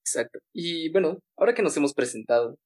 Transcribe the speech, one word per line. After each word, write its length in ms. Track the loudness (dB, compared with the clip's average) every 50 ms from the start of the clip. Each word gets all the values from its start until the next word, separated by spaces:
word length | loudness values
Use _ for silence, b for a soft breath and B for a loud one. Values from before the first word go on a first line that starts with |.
| _
Exacto. 340 | -6 -4 -4 -4 -6 -8 -18 _ _ _
Y 360 | -6 -6 -4 -4 -4 -6 0
bueno, 260 | 0 2 2 2 -2 -4 _ _ _
ahora 160 | 2 2 2 4
que 80 | 2
nos 140 | 0 0 2
hemos 160 | 2 0 0 2
presentado, 640 | 0 -2 -2 -4 -10 -2 2 2 2 2 0 -4 _ _